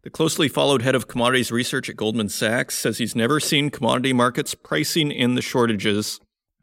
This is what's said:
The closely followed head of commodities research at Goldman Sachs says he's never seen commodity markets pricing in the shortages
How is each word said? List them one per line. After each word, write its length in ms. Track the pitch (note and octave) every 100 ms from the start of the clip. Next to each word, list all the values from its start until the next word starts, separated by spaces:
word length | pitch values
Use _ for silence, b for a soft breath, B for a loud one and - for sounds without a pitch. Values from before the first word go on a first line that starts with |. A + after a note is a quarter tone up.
The 60 | -
closely 380 | - D#3+ - D3+
followed 340 | - C#3 C3+
head 140 | B2 C3
of 140 | -
commodities 420 | B2 A#2+ B2+ A#2
research 380 | A#2 B2 C3+ A#2+
at 80 | -
Goldman 320 | G#2+ A2+ G2+
Sachs 480 | - A2+ A#2+ C#3+ -
says 220 | B2+ G#2+
he's 180 | A2+ A2+
never 240 | A2+ D3+
seen 280 | - D3+ C#3+
commodity 440 | - A#2+ B2+ C3
markets 420 | B2+ B2 B2 C3+ -
pricing 560 | - D#3 D3 F3 D3
in 240 | - B2 B2
the 60 |
shortages 800 | - C3 A#2 G#2+ G#2+ G#2 G#2+ - _ _ _ _